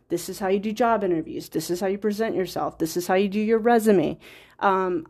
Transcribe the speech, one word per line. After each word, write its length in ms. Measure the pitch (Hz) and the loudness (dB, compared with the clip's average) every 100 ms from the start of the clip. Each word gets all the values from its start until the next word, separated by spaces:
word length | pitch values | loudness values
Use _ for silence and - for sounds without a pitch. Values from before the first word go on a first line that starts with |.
| _ | _
This 180 | 170 170 | -6 -6
is 120 | 185 | -6
how 80 | 190 | 0
you 120 | 202 | 0
do 120 | 208 | 0
job 320 | 214 233 220 | 0 2 2
interviews. 460 | 196 165 156 - 160 | 0 -2 -4 -10 -8
This 200 | 160 156 | -6 -4
is 120 | 175 | -2
how 60 | 196 | -2
you 100 | 202 | -2
present 380 | 214 202 226 - | -2 -2 -2 -2
yourself. 440 | 180 - 151 - | -4 -4 -6 -4
This 180 | 165 175 | -4 -2
is 100 | 175 | 0
how 80 | 190 | 2
you 140 | 202 | 2
do 100 | 202 | 0
your 200 | 214 226 | 0 2
resume." 580 | 220 233 214 196 147 151 - - - - | 4 4 6 4 2 -4 -12 -20 -20 -2
Um, 480 | 202 190 185 180 - | 2 2 0 -2 -4